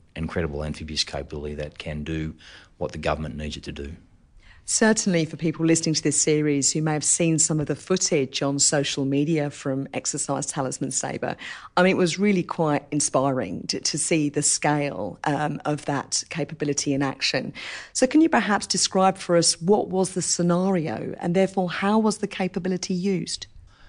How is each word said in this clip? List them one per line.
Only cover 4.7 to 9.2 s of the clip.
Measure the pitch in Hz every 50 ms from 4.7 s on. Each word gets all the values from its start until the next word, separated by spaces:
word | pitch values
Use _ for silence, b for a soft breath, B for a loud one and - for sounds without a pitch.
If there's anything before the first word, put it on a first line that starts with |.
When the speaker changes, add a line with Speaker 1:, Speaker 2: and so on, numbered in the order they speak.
| - - 226 214 220 214 - 202 175 165 160
Speaker 2:
for | 160 -
people | - 165 165 151 - 165
listening | 160 165 160 - 165 156
to | - -
this | 151 147 -
series | - 160 151 151 151 151 143 139 135 -
who | - 160
may | 156 156 151
have | 143 -
seen | - - - 175 165 160 151
some | - - 165 156
of | 143
the | - -
footage | - - - 185 185 - - 175 147 135 135 - -
on | 147 139 139 139
social | - - 160 147 135 - - 147 135
media | 135 139 143